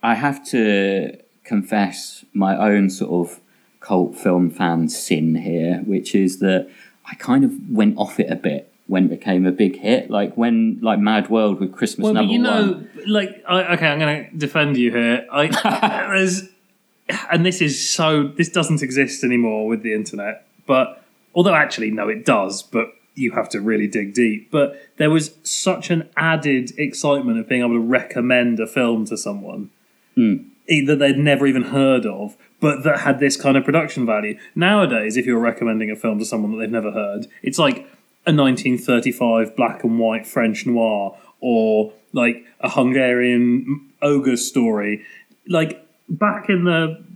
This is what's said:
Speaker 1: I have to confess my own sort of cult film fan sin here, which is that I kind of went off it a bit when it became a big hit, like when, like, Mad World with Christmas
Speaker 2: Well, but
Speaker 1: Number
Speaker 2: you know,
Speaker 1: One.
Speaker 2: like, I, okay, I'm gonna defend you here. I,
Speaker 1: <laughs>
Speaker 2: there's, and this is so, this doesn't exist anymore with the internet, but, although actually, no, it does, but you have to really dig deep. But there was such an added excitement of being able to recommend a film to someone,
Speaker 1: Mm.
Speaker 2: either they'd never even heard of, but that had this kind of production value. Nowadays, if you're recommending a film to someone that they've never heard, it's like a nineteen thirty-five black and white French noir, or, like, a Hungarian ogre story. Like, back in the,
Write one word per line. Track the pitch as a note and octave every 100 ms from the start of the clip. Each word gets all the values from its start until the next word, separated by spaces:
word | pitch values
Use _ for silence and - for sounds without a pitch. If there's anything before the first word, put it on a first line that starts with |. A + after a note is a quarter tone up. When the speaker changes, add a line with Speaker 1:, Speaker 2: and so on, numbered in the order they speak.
Speaker 1:
I | A#2 A2+
have | C#3+ C#3 -
to | B2+ A2 G2+ G2 G2 C#2+ - _ _
confess | - G#2+ F#2+ G#2+ G2 - - - -
my | G2+ F#2+ G2
own | G#2 G#2 G2
sort | F#2+ - F2 E2+
of | - _ _ _ _
cult | - F#2+ F2 -
film | G#2 F2+ F2
fan | E2+ F2+ E2+ D#2+
sin | - - E2 D#2+ D#2+
here, | F2+ E2 E2 F2 G#2
which | F#2+ -
is | G2+ F#2+ F#2
that | G2 F#2 F2+ - - _ -
I | -
kind | - B2+
of | C3+ - -
went | A2 G#2+ -
off | G#2 -
it | F2
a | -
bit | E2 C#2+ - _ _
when | F#2 F#2
it |
became | E2 - F2+ F#2
a |
big | F2+ G#2 -
hit, | G#2 B2 -
like | G#2 G2+ -
when, | A#2 A2+ A2+ G#2
like, | A2 G#2
Mad | G#2 G#2+ G2+
World | A2+ G#2+ F#2+
with | F#2+
Christmas | - A#2+ - G#3+
Speaker 2:
Well, |
but | G#3+
Speaker 1:
Number | G#3+
Speaker 2:
you | A#3
know, | A#3+ A3+ G3+
Speaker 1:
One. | E3 - - G3+
Speaker 2:
like, | G#3+ F#3+ - -
I, | F3+ E3+ F3
okay, | D#3
I'm | D3
gonna | D#3 D3+ B2+ E3
defend | C#3+ D#3+ D3 C3+
you | A#2+
here. | A#2+ A#2 A#2+ -
I, | C#3 D#3
Speaker 1:
<laughs> | - A3 - G#3+ G3 G3
Speaker 2:
there's, | F#3+ F#3+ F#3 - _ _ _ _ _ _ - -
and | E3+ F3
this | F3+
is | D3+ C3+ -
so, | - D#3+ D3+
this | C#3 - E3
doesn't | F3+ D#3 D#3
exist | C#3 C3 C3+ -
anymore | B2+ B2 A#2 G#2+ G#2+
with | A2+
the | A2+
internet, | G#2+ G#2 G#2 G2+ A2 _ _ -
but, | C3 B2+ - _ _ _ F3
although | F#3
actually, | E3 C#3+ - A2
no, | G#2+ G#2
it | A2+ -
does, | A#2 F#2+ G2
but | - A#2 A2+ - _ -
you | B2
have | A2 G#2+
to | G#2+
really | G#2 G#2+ G#2
dig | A2 G2+ G2+
deep. | A#2 G#2+ -
But | D#3 C#3 - - _
there | D3+
was | D#3+ D3+ _
such | - - - B2+ -
an | E3+ D#3 -
added | D#3+ D#3+ D3+ C3+ B2 -
excitement | D3 - D3 C#3+ B2+ A2+
of | G#2+
being | B2+
able | A#2+
to | A#2
recommend | A2+ B2+ - C3 A#2+ B2 A#2+ A2+
a | A2
film | - B2 A2+ G#2+
to | A2
someone, | - G2+ G2 - G2 _ _ _ _ -
Speaker 1:
Mm. | A2+ G2 - _ -
Speaker 2:
either | D#3+ C#3 D3
they'd | C#3+ C#3
never | D3 C#3 C#3
even | C3 A#2+
heard | C#3 C3+ C3 A2
of, | G2 G#2 - _ _
but | D3+ C#3
that | C#3+ C#3+
had | D3 C3+
this | C#3 C#3
kind | C#3 C3+
of |
production | C3 D#3+ D#3+ - A#2+
value. | G#2+ G#2 G#2+ - -
Nowadays, | F3 G#3 F3 A#2+ G#2+ A2+
if | B2+
you're | A#2
recommending | A#2 A2+ A#2 A2 G#2+
a | G#2+
film | A#2 G#2+
to | A2
someone | A2+ G#2
that | A2
they've | A2
never | A#2 A2
heard, | G#2+ G2+ G#2 A#2 -
it's | - -
like | D3+ A#2+ - _ _ _ -
a |
nineteen | D#3 C3+ B2+ C3 B2
thirty-five | A#2+ A#2+ B2 A#2 A#2+ A2+ A2 -
black | A#2 G#2+ A#2
and | A2+
white | A2+ A2 A2
French | - A2+ G#2 -
noir, | A#2+ A2+ G#2 G2 - - _
or, | B3+ A#2 A2 G#2+ G#3+ - _
like, | C#3 A#2+ A#2+ - _
a | -
Hungarian | - B2+ B2+ B2+ B2 B2 B2 A#2+ B2 B2+ C#3+ - _
ogre | D3 C#3+ C3 A#2+
story. | - C3+ A#2 G#2+ G#2 G#2 - - _ _ -
Like, | F3 D#3+ - _ _ _
back | D#3 G#3 - -
in | F#3+ F3
the, | E3 D#3+ D#3+ -